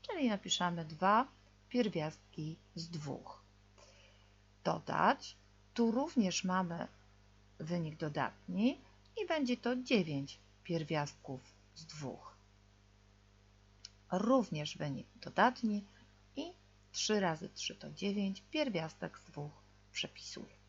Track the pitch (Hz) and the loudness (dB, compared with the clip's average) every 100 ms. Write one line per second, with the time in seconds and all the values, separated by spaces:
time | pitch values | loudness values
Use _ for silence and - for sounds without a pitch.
0 | - 392 254 202 185 - 180 175 156 156 | -6 0 2 0 0 0 2 0 -6 2
1 | 185 214 277 - - - - 247 214 165 | 6 6 4 -6 -20 -20 -2 2 2 2
2 | 151 - - - 156 160 - 170 165 165 | -2 -6 -16 -8 -8 -8 -12 -12 -8 -6
3 | 147 101 - - - - - - - - | -6 -8 -10 -18 -20 -20 -20 -20 -20 -20
4 | - - - - - - - 165 - - | -20 -20 -20 -20 -20 -6 -2 -2 0 4
5 | 180 277 - - - - - - 233 220 | 4 4 -2 -16 -20 -20 -8 2 2 4
6 | 311 277 190 - 185 185 180 170 - - | 2 2 2 2 2 2 0 -4 -6 -10
7 | - - - - - - 156 175 156 151 | -20 -20 -20 -20 -20 -12 -2 -2 -2 -4
8 | 156 151 127 - - 185 233 339 - - | -4 0 -2 -2 -6 2 2 2 -12 -20
9 | - - 381 320 254 247 240 254 254 233 | -14 -8 -2 0 2 0 0 -2 2 2
10 | 165 143 139 - - - - 165 156 156 | 4 -2 -4 -10 -20 -20 -4 -2 0 -2
11 | 147 - - 131 - - - - 160 151 | -2 -6 -12 -12 -12 -20 -20 -20 -16 -8
12 | 135 87 - - - - - _ _ _ | -8 -8 -14 -20 -20 -20 -20 _ _ _
13 | _ _ _ _ - - - - - - | _ _ _ _ -20 -20 -20 -20 -20 -20
14 | _ 185 240 262 202 151 147 - 151 135 | _ 0 4 4 4 -4 -6 -4 -4 -4
15 | - - - - 226 254 220 208 202 - | -8 -14 -4 4 4 4 0 0 -4 -20
16 | - - - - 330 359 - - - - | -20 -20 -14 -10 -10 -10 -20 -20 -10 -4
17 | - 214 185 156 175 - - - - 147 | 2 2 2 0 -6 -8 -8 -8 -12 -4
18 | 196 202 196 190 - 311 285 180 160 - | -2 0 -2 -4 -4 -2 0 0 -4 -6
19 | - - - - 147 - - - - - | -10 -10 -14 -10 -10 -12 -20 -20 -12 -8
20 | - - - - - - | -8 -8 -12 -12 -14 -18